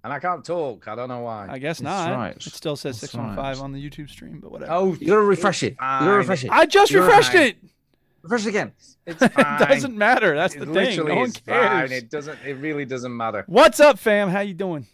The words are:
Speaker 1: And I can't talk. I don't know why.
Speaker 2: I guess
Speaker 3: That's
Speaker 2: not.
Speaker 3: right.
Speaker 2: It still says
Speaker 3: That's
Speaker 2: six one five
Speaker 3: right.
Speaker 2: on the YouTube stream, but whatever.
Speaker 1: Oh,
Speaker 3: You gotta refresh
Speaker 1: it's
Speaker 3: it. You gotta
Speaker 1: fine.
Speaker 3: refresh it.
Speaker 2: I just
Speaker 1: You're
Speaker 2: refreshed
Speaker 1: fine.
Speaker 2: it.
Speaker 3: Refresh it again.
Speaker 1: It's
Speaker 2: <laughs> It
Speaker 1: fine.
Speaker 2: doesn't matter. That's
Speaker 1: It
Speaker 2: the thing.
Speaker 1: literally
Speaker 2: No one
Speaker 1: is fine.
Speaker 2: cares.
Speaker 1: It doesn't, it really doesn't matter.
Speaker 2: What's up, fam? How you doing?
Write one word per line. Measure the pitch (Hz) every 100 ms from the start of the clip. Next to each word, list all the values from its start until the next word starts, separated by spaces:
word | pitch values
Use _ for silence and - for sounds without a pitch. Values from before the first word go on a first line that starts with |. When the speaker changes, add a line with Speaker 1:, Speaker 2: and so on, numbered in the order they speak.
Speaker 1:
And | 113
I | 139
can't | 180 170
talk. | 120 175 143 98 -
I |
don't | 110 127
know | 123
why. | 120 110 98
Speaker 2:
I | 135
guess | 143 165
Speaker 3:
That's | 143 196 170
Speaker 2:
not. | 127
Speaker 3:
right. | 101 -
Speaker 2:
It |
still | - - 160 143
says | 143 120
Speaker 3:
That's | 143
Speaker 2:
six |
one | 120 113
five | 101 135 135
Speaker 3:
right. |
Speaker 2:
on | 139
the | 139 143
YouTube | 143 147
stream, | - - 160
but | -
whatever. | - 135
Speaker 1:
Oh, | 170 190
Speaker 3:
You | 165 156
gotta | 214
refresh | 208 175 190 -
Speaker 1:
it's | 123
Speaker 3:
it. |
You | 131
gotta | 131 135 151
Speaker 1:
fine. | 202
Speaker 3:
refresh | 170 175
it. | 123
Speaker 2:
I | 277 330
just | 392 415
Speaker 1:
You're | 392
Speaker 2:
refreshed | 370 415 -
Speaker 1:
fine. | 359 262
Speaker 2:
it. | - _ _ _ _ _ _
Speaker 3:
Refresh | 160 233 214
it |
again. | 202 147 _ _ _ -
Speaker 1:
It's | 165
Speaker 2:
<laughs> |
It | 247
Speaker 1:
fine. | - 147 147
Speaker 2:
doesn't | - 277 277 214
matter. | 208 254 208 147
That's | 175
Speaker 1:
It | 147
Speaker 2:
the | 143
thing. |
Speaker 1:
literally | 170 196 160 156
Speaker 2:
No | -
one | 254
Speaker 1:
is | -
fine. | - 240 247
Speaker 2:
cares. | 131 131
Speaker 1:
It | 127 113
doesn't, | 151 143 139 135
it |
really | 135 156 147
doesn't | 135 127 123 120
matter. | 113 104 -
Speaker 2:
What's | 196 311 -
up, | 294 214
fam? | 226 208 196
How | 196
you | 202
doing? | 175 196 156 117